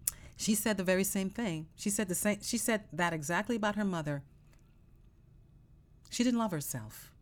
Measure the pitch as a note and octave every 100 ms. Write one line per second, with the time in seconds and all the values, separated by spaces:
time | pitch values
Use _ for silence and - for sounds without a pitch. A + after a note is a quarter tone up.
0 | - - - - - G#3+ A3+ G3 F3+ F#3
1 | F#3+ G3 F#3+ G#3+ A3+ D#3+ D#3+ - G#3 G3+
2 | G#3 F3 G#3 G3+ - A#3 - G#3+ - D3+
3 | F3 E3 C#3 F3 G#3 A#3 G#3 G#3 G3+ F3
4 | D3+ C#3+ - - - - - - - -
5 | - - - - - - - - - -
6 | - - A#3+ A#3 A3 E3 - B2 G#2+ -
7 | - -